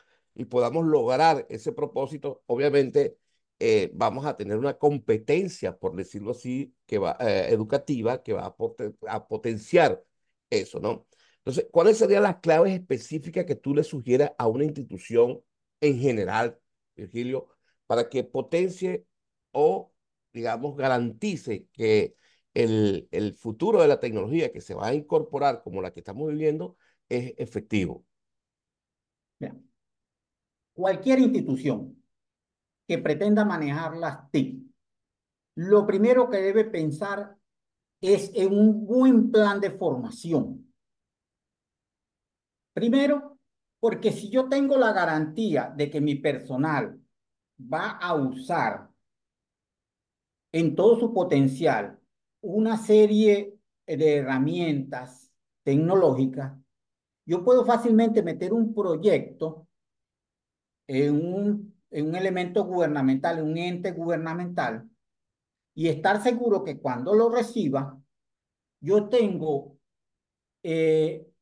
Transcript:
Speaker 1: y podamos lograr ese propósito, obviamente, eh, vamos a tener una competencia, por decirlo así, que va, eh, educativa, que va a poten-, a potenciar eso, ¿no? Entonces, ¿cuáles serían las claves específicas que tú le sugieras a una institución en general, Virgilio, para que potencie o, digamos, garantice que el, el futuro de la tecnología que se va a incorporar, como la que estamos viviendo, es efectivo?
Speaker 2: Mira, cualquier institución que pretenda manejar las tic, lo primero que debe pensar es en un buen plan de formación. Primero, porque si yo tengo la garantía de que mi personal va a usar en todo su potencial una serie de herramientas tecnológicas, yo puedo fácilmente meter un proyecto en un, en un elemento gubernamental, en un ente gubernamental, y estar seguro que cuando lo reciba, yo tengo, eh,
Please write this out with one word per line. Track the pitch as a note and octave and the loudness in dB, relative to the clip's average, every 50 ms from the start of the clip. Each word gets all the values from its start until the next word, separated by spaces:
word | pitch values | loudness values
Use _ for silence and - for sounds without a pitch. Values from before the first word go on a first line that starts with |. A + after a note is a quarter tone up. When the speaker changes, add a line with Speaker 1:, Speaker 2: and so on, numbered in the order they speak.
| _ _ _ _ _ _ _ | _ _ _ _ _ _ _
Speaker 1:
y | - B2 | -14 -8
podamos | G#2+ B2 B2 B2 A#2+ C3+ E3 E3 | -4 0 0 0 0 0 0 2
lograr | D#3 D3+ C#3 A2+ B2 B2+ C3+ D#3+ E3 D#3 C3 - - | 2 2 2 2 2 2 4 4 4 4 2 -2 -8
ese | - G#2+ - D#3 | -12 -10 -8 -8
propósito, | - - D3+ C#3+ - C3 C3+ B2+ D#3 C#3 - C#3+ B2+ _ _ | -6 -6 -6 -6 -4 -6 -6 -6 -8 -10 -10 -10 -12 _ _
obviamente, | - A#2+ B2+ C#3+ D3 C3+ C#3+ C3+ A#2+ - C#3+ C#3 - - _ _ _ _ _ _ _ _ - | -4 -2 0 0 2 4 2 2 2 2 0 0 0 -4 _ _ _ _ _ _ _ _ -2
eh, | - A2+ A2 G#2 F#2 - - | 2 4 4 4 2 0 -2
vamos | F2 A2+ A2 G#2 C3+ C#3+ | -2 -2 -2 -2 -4 -6
a | D3 - | -6 -6
tener | - G#2 G2 G#2+ A2 | -6 -6 -4 -4 -2
una | C3+ C#3+ C3 | -2 -4 -2
competencia, | - D3+ D3 D3 C3+ - - A2 A2 A2 - D3 F3 G3 F3 - - - F2+ E2+ | 0 0 0 0 0 0 0 -2 0 0 0 0 0 0 -4 -6 -6 -8 -8 -6
por | - - F#2+ F2 | -6 -8 -8 -6
decirlo | F#2 F2+ - - G2+ G2+ A2 | -8 -10 -10 -12 -10 -8 -8
así, | B2 - - B2 B2+ C3+ C#3 - _ _ _ | -8 -8 -8 -8 -8 -8 -8 -10 _ _ _
que | - A2 G2+ | -6 -4 -2
va, | F#2+ E2 - - | -2 -2 -2 -2
eh, | B2 A2 G2 F#2+ F2+ - | 0 0 0 0 0 0
educativa, | A#2 A2 A2 G#2+ C#3 C#3 - - C#3+ A#2 G#2+ A#2 B2+ - | 0 0 0 0 -2 -4 -2 -4 -4 -2 -2 -4 -4 -4
que | - D3 C3+ | -6 -6 -6
va | G2+ F#2 | -6 -6
a | F#2+ - | -10 -10
poten-, | - A2+ A2+ - - A2+ G#2+ G#2+ _ A2 G#2 | -8 -8 -8 -6 -8 -10 -10 -10 _ -12 -10
a | A2 G#2 - | -10 -10 -8
potenciar | - A2 G#2+ - A#2 A2+ G#2+ - - - E3+ D#3+ - F#2 - - _ _ _ _ _ _ _ _ - | -8 -10 -6 -6 -6 -6 -8 -2 2 4 4 4 4 2 -2 -10 _ _ _ _ _ _ _ _ -4
eso, | A2+ G#2 F#2 - - - | -4 -4 -4 -4 -8 -6
¿no? | - G#2+ - - _ _ _ _ _ _ _ _ | -4 -4 -6 -6 _ _ _ _ _ _ _ _
Entonces, | - - B2 E3 - - | -8 -6 -4 -4 -2 0
¿cuáles | - E3+ E3+ A3 G#3+ A3 | 2 4 6 6 6 6
serían | A3 G3 G3+ G3+ G#3 | 4 4 4 4 4
las | G3 F3 - | 2 0 0
claves | - E3 D#3 D#3+ F3 G3 F#3+ | 2 4 4 4 4 2 0
específicas | F3+ F3+ - C3+ A2+ - - D#3 D#3 C#3 E3 - F#3 E3+ | -4 -4 -4 -6 -6 -6 -8 -10 -10 -8 -6 -6 -4 -4
que | - C3 | -4 -4
tú | - - C#3 C3+ | -6 -4 -2 0
le | D3 | 0
sugieras | D3+ - D#3+ C3+ A2+ B2 B2 C3 C#3+ - - - | 0 -2 -4 -6 0 2 4 4 2 2 0 -2
a | A#2+ | -2
una | A2+ A2+ C3 D3+ | 0 0 0 0
institución | D3+ D3 C#3+ B2+ - G2 F#2 - - A2+ A2+ A#2 B2 C#3 - _ _ _ _ _ _ _ - | -2 -4 -8 -12 -12 -14 -16 -8 0 2 4 4 2 0 -6 _ _ _ _ _ _ _ 0
en | D3+ D3 C3+ A#2+ | 0 2 2 2
general, | C3+ C3+ A#2+ G#2+ F#2+ F#2 G#2 A2 A#2+ A#2 - _ _ _ _ _ _ _ _ | 0 0 0 0 -2 -2 0 0 -2 -2 -4 _ _ _ _ _ _ _ _
Virgilio, | - G2+ F#2 - A#2 B2 B2 C3 B2+ - _ _ _ _ _ _ _ _ | -18 -16 -12 -8 -8 -6 -6 -6 -6 -8 _ _ _ _ _ _ _ _
para | - A2+ A#2+ A#2 - | -2 -2 -2 -2 -2
que | - B2+ - | -2 -4 -4
potencie | - - C3 B2+ - E3 E3+ F#3 F#3 F3+ - F#3 F3+ F3+ F3+ - _ _ _ _ _ _ _ _ _ | -4 -6 -8 -6 -2 -2 -2 -2 -2 -4 -6 -6 -6 -6 -6 -10 _ _ _ _ _ _ _ _ _
o, | - C3+ D3+ E3 F#3+ G3 - _ _ _ _ _ _ _ _ _ - | 0 2 2 2 2 0 -6 _ _ _ _ _ _ _ _ _ -10
digamos, | A#2 A2+ A#2 A#2 A#2 C3+ D3 C#3 | -6 -4 -4 -4 -4 -6 -8 -6
garantice | C#3+ C3 C3 B2+ A#2+ A#2+ A#2 A2 - G#3 G#3+ E3+ - - A#2+ G#2 - - _ | -2 0 0 0 0 -2 -4 -6 -6 -6 -6 -6 -6 -6 -8 -8 -8 -10 _
que | _ - A2+ A2 G#2+ G#2 F#2 - _ _ _ _ _ _ _ _ - | _ -2 0 2 2 2 2 0 _ _ _ _ _ _ _ _ -2
el, | A#2 A#2+ A2 A2 G#2+ G#2+ G2+ F#2+ E2 - - | 0 0 2 2 2 2 2 0 -2 -6 -6
el | - F2+ G#2 G2+ - | -6 -4 -4 -4 -6
futuro | _ - A#2 G#2+ A2 E3+ G#3+ A3 F#3 | _ -12 -12 -8 -4 -2 2 4 4
de | D#3+ D3 | 6 6
la | C#3 - | 4 2
tecnología | - A#2+ A2 G#2 F#2 A2 D3+ E3 - - | 0 -4 -4 -4 -4 -2 -2 -2 -2 -4
que | - B2 | -6 -12
se | - - F#2+ | -14 -14 -10
va | F#2+ G2+ A2 | -6 -4 -4
a | C3+ | -4
incorporar, | D3+ D3 - E3 D#3 D3+ - - C3+ C#3+ C#3 B2 - | -4 -4 -2 -2 -2 -2 -2 -6 -2 -2 -2 -2 -4
como | - - F2+ F#2+ | -8 -10 -10 -8
la | F#2 F#2 | -8 -10
que | - F2 | -12 -14
estamos | - F#2+ G2 B2+ D3+ D#3 | -16 -14 -12 -10 -8 -6
viviendo, | D#3 D#3 D#3 D3+ D3+ D#3 F3 F#3 - _ _ _ _ _ _ - | -4 -2 -2 -2 -2 -4 -8 -12 -16 _ _ _ _ _ _ -6
es | B2 B2 B2 B2+ - | -6 -6 -6 -8 -10
efectivo? | - B2 - - G#2 - - A2 G2+ F2+ E2 - - _ _ _ _ _ _ _ _ _ _ _ _ _ _ _ _ _ _ _ _ _ _ _ _ _ _ _ - | -12 -10 -8 -8 -10 -6 -4 -2 -2 -2 -2 -6 -12 _ _ _ _ _ _ _ _ _ _ _ _ _ _ _ _ _ _ _ _ _ _ _ _ _ _ _ -16
Speaker 2:
Mira, | - - - - _ _ _ _ _ _ _ _ _ _ _ _ _ _ _ _ _ _ _ _ _ _ | -14 -14 -16 -18 _ _ _ _ _ _ _ _ _ _ _ _ _ _ _ _ _ _ _ _ _ _
cualquier | - F3 F#3 F#3+ F#3 F#3+ - C4 C4 C4 | -8 -2 0 0 0 0 2 2 4 4
institución | B3 G#3+ - G3 - C#3 B2+ - - C#3+ A#2 G#2 - - - _ _ _ _ _ _ _ _ _ _ _ _ _ _ _ _ _ _ - | 4 4 2 0 -2 -2 -4 -2 -2 -2 -4 -4 -6 -14 -18 _ _ _ _ _ _ _ _ _ _ _ _ _ _ _ _ _ _ -4
que | E3+ C3+ | -4 -2
pretenda | - D#3 D3 C#3+ G3 G#3 G#3 A3 G#3 | -2 -2 -2 0 2 2 4 4 2
manejar | G3+ F3 D#3+ D3+ C#3 C#3 D#3+ E3 D#3 D#3+ | 2 0 -2 -2 -4 -4 -4 -6 -6 -8
las | E3 E3 D3+ C#3 - - _ | -6 -8 -8 -8 -10 -8 _
tic, | - D3 - - - - - - _ _ _ _ _ _ _ _ _ _ _ _ _ _ _ _ - | -2 -2 -2 -2 -6 -14 -18 -20 _ _ _ _ _ _ _ _ _ _ _ _ _ _ _ _ -10
lo | D#3+ E3+ F#3+ G#3 G#3 G3+ | -4 2 4 4 4 4
primero | - F#3+ G3 G#3+ B3 B3+ B3+ B3 B3 | 4 2 2 4 4 6 4 4 2
que | G#3+ F#3+ | 0 0
debe | F#3+ G3 G3 A3 G#3+ | 0 2 2 2 0
pensar | A3 - E3+ D#3 D3+ C#3 - G#3 G3+ G3+ G3+ G3+ - - _ _ _ _ _ _ _ _ _ _ _ _ - | 0 -2 -4 -4 -4 -4 -6 -6 -6 -6 -8 -10 -12 -16 _ _ _ _ _ _ _ _ _ _ _ _ -4
es | - F#3 G3+ - - - - | 2 2 2 2 2 -2 -2
en | G#3+ F#3+ F#3+ | 0 0 2
un | G3+ G#3 G#3+ A3 G#3 G#3+ G#3 | 4 6 6 6 4 2 -2
buen | G3 A#3+ B3+ C4 C4 A#3+ A3 G#3 - | 0 2 4 6 6 6 6 4 4
plan | - G#3+ G#3 G3+ G3 G3 | 4 4 4 4 2 0
de | G3 F#3 | -2 -4
formación. | F#3+ - F#3+ D#3+ - B2 A#2 A2+ - - - E3+ D#3+ C3+ A2 - - - - _ _ _ _ _ _ _ _ _ _ _ _ _ _ _ _ _ _ _ _ _ _ _ _ _ _ _ _ _ _ _ _ _ _ _ _ _ _ _ _ _ | -4 -2 -2 -2 -2 -4 -6 -10 -12 -10 -6 -2 -2 -2 -2 -4 -8 -16 -18 _ _ _ _ _ _ _ _ _ _ _ _ _ _ _ _ _ _ _ _ _ _ _ _ _ _ _ _ _ _ _ _ _ _ _ _ _ _ _ _ _
Primero, | - E3 A3 A#3 A#3+ C#4 C#4+ C#4+ D4 C#4 - - - _ _ _ _ _ _ _ _ - | -6 -4 0 2 2 2 2 2 0 -2 -4 -12 -20 _ _ _ _ _ _ _ _ -2
porque | A3+ A3+ A#3 - - G3+ | -2 -2 -2 0 -2 -2
si | - - - G3+ | -2 -4 -6 -2
yo | A#3 C4 C4 C4 | -2 -2 0 0
tengo | C#4 C#4 C#4 C4+ C#4 | 0 0 2 2 2
la | C4 A#3+ G#3+ | 2 2 2
garantía | G#3 F#3 F3 E3 D#3 D#3 D#3 D#3 - A3+ A3 G3 D3+ B2+ B2 B2+ C#3+ | 2 0 0 0 0 -2 -2 -4 -4 -4 -2 0 0 -2 -4 -4 -4
de | D3 C#3+ C#3+ | -4 -4 -4
que | - D3 | -2 -2
mi | D3 D3+ C#3 | -2 -2 -2
personal | C3+ - D3 C3 B2 - - B2+ B2+ D3+ D#3+ D3 C3+ A2 F#2+ - - _ _ _ _ _ _ _ _ _ _ _ - | -2 -2 -2 -4 -4 -6 -8 -4 -2 -2 0 -2 -2 -4 -6 -10 -16 _ _ _ _ _ _ _ _ _ _ _ -18
va | B2+ B2 D#3 E3 G3 G#3 | -10 -8 -6 -6 -6 -6
a | - - F3 F3+ E3 | -8 -6 -4 -2 -2
usar | D3+ C3+ B2 A#2+ - - - F3 D#3 A#2+ A2 F#2+ - - - _ _ _ _ _ _ _ _ _ _ _ _ _ _ _ _ _ _ _ _ _ _ _ _ _ _ _ _ _ _ _ _ | 0 -2 -2 -6 -8 -6 -4 -2 -2 -2 -2 -4 -8 -14 -20 _ _ _ _ _ _ _ _ _ _ _ _ _ _ _ _ _ _ _ _ _ _ _ _ _ _ _ _ _ _ _ _
en | - E3 E3 D3+ - | -2 0 0 0 2
todo | - F#3 A3+ A#3 A#3 | 4 6 6 6 4
su | A#3 A3 | 2 -2
potencial | A3+ F#3 F3 - D3+ C#3 C3+ C3 - - E3 D3 A#2+ G#2+ G2+ G2 - _ _ _ _ _ _ _ _ _ | 0 -2 0 2 2 2 2 2 0 0 0 0 0 0 -4 -8 -12 _ _ _ _ _ _ _ _ _
una | - F#3 F#3 G#3+ A3 A3+ A3+ | -10 -4 -2 0 0 0 0
serie | A3 - - G#3+ G#3+ G#3+ G#3 G#3+ G#3+ A3 G#3 G3+ G3+ G#3 - - _ _ _ _ _ _ | -2 2 4 6 6 6 6 6 6 6 6 4 4 0 -8 -14 _ _ _ _ _ _
de | - D#3 C#3 D#3 D3+ D3 | -6 -2 2 4 4 4
herramientas | C#3+ C3 C3 C3+ C3 C#3 D#3 F3 F3 E3+ D#3+ D3 C#3 C3 - C3 B2+ B2+ - - - _ _ _ _ _ _ _ _ - | 2 0 0 0 0 0 0 0 -2 -2 -2 -2 -2 -4 -6 -10 -12 -12 -14 -20 -20 _ _ _ _ _ _ _ _ -2
tecnológicas, | C#3 C#3 D3+ D#3+ E3+ F#3+ F#3+ F3 C#3+ C3 C3 C3+ C3 C3 C#3+ C3+ C3+ - - _ _ _ _ _ _ _ _ _ _ _ _ - | 0 2 2 2 4 4 4 4 4 2 2 0 -2 -2 -6 -10 -12 -12 -18 _ _ _ _ _ _ _ _ _ _ _ _ -6
yo | - E3+ F3+ F3 | -6 -4 0 2
puedo | B3 B3 B3+ - | 4 4 4 4
fácilmente | A#3+ A#3+ A3 A#3 A#3 A3 A3 A#3 A3 G#3+ G#3+ | 4 2 2 4 4 4 6 4 4 2 0
meter | E3+ E3+ D3 - F3+ F#3 | 0 -2 -4 -4 -4 -2
un | A3 A#3 A3 A3 | 0 0 0 0
proyecto | - G#3 G3 F3+ D#3+ D#3 E3+ G#3 E3 C3+ - - - - D#3+ D#3+ D#3 - - _ _ _ _ _ _ _ _ _ _ _ _ _ _ _ _ _ _ _ _ _ _ _ _ | -2 -2 -2 -2 0 2 2 2 2 2 0 -4 -10 -10 -8 -8 -10 -12 -20 _ _ _ _ _ _ _ _ _ _ _ _ _ _ _ _ _ _ _ _ _ _ _ _
en | - C3+ C3 C#3+ D3 D3 | -4 -2 0 2 2 2
un, | D3+ E3 F3 F#3 G3+ G#3 G#3 G#3 - - - - _ _ - | 0 0 -2 -4 -2 -2 -2 -2 -2 -6 -12 -20 _ _ -12
en | - D3+ D3+ D#3 | -8 -6 -4 -4
un | E3+ | -4
elemento | F#3 F#3+ F#3+ F3+ F3+ F3+ F3 - G#3 - | -2 -2 -2 -2 -2 -4 -2 -2 -2 -2
gubernamental, | F3+ F#3 F3 E3 D3 D3 C#3+ C3+ C3+ C3+ C3 C#3 E3+ E3 D#3+ | -2 0 0 0 0 0 0 2 2 2 2 0 -2 -2 -2
en | D#3 | -4
un | D#3 D#3+ E3+ | -4 -4 -4
ente | F3 F3+ F3 F3 F3+ F#3+ | -4 -4 -6 -6 -6 -8
gubernamental, | E3+ E3 E3 E3+ E3+ D#3 E3 E3 D#3+ F3 F3+ F3 F3 F3 C3+ A#2+ A2 A2+ - - _ _ _ _ _ _ _ _ _ _ _ _ _ _ _ _ - | -6 -6 -4 -4 -4 -4 -4 -6 -6 -6 -8 -6 -4 -4 -4 -4 -6 -8 -12 -18 _ _ _ _ _ _ _ _ _ _ _ _ _ _ _ _ -8
y | D3+ E3 E3 | -2 -2 -2
estar | D3+ D#3 F3 F#3+ G#3 G#3 | 0 0 0 0 0 2
seguro | A3+ B3+ A#3+ A#3+ B3 A3+ G3 F#3+ F#3+ | 0 0 0 0 0 0 0 0 -2
que | E3 C#3 - | -6 -10 -8
cuando | - C3+ B2 A#2+ C3 F3 G#3 | -6 -6 -6 -4 -2 2 4
lo | A3 A3+ A#3 | 4 4 4
reciba, | A#3 A#3+ A3 - - A#3 F3 C#3 C3 C3+ C#3 - - - _ _ _ _ _ _ _ _ _ _ _ _ _ _ _ _ | 2 0 -2 -2 -4 -4 -2 -2 -2 -2 -4 -6 -12 -18 _ _ _ _ _ _ _ _ _ _ _ _ _ _ _ _
yo | C#3+ D#3 G3+ G#3 G3+ - | -2 0 0 0 2 2
tengo, | B3 A#3+ A3 G3 F3+ D3+ D#3 D#3 C#3+ C3+ - - _ _ _ _ _ _ _ _ _ _ _ _ _ _ _ _ _ _ | 0 2 2 0 -2 -4 -4 -2 -4 -4 -6 -10 _ _ _ _ _ _ _ _ _ _ _ _ _ _ _ _ _ _
eh, | - E3+ D#3+ D#3+ D#3+ D#3+ D#3 D#3 D#3 D#3+ D#3 - - _ _ _ | -8 -4 -2 0 2 2 4 2 2 0 -2 -8 -14 _ _ _